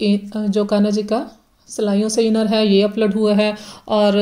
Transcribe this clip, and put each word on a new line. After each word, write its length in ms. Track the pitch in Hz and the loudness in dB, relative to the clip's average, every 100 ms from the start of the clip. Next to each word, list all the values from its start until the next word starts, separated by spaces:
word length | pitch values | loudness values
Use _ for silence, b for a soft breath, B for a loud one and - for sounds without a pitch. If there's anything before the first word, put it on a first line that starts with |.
इ-, 160 | 208 202 - 214 | 0 0 -2 -6
जो 280 | 208 202 208 | -2 -2 0
कान्हा 240 | 208 208 | 0 2
जी 120 | 208 | 0
का 260 | 208 220 311 - _ _ - | -2 -4 -4 -14 _ _ -16
सिलाइयों 400 | - 208 202 220 | -6 -2 0 0
से 140 | 220 | 0
इनर 240 | 226 220 220 | 0 0 0
है 200 | 220 214 | 0 2
ये 140 | 196 | 2
अपलोड 320 | 208 226 214 | 2 0 -2
हुआ 200 | 202 214 | 0 2
है, 200 | 208 214 208 B B B | 2 0 -2 B B B
और 280 | 220 208 202 | 0 2 2